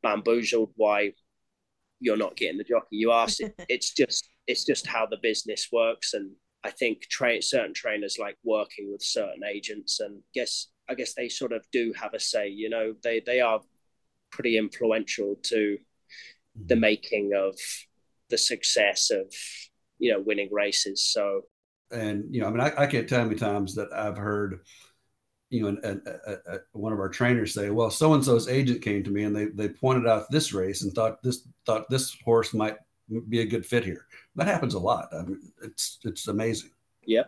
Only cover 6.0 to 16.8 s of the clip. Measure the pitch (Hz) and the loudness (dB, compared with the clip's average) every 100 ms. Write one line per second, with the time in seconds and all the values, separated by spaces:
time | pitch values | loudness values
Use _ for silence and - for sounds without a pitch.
6 | - 110 98 - _ _ 107 - 120 110 | -4 -4 -8 -14 _ _ -10 -2 -2 -2
7 | - - 127 113 - 131 101 - 120 107 | -6 -2 0 0 0 0 -2 -6 -4 -4
8 | 101 - 101 - 117 107 104 - 101 101 | -4 -6 -8 -6 0 0 0 -8 -10 -6
9 | - 123 101 - 101 101 101 107 98 - | -4 -2 -4 -6 -8 -6 -8 -8 -4 -4
10 | 104 101 _ - 120 - - _ - 123 | -4 -10 _ -6 -4 -6 -8 _ -10 -8
11 | 120 - 120 - 127 113 _ 127 113 101 | -6 -6 -8 -6 -4 -6 _ 0 0 -2
12 | 110 110 - 117 104 98 110 113 110 110 | -8 -4 -2 -2 -4 -6 -6 -2 -4 -4
13 | 120 113 113 127 120 110 _ _ _ _ | -2 -2 0 2 4 2 _ _ _ _
14 | _ _ _ - 120 113 107 - 113 110 | _ _ _ -4 2 2 2 0 2 2
15 | 107 - 101 101 - 113 104 101 _ _ | 0 -4 -4 -4 -2 0 2 0 _ _
16 | _ - - - _ 110 95 117 | _ -20 -20 -20 _ -16 2 4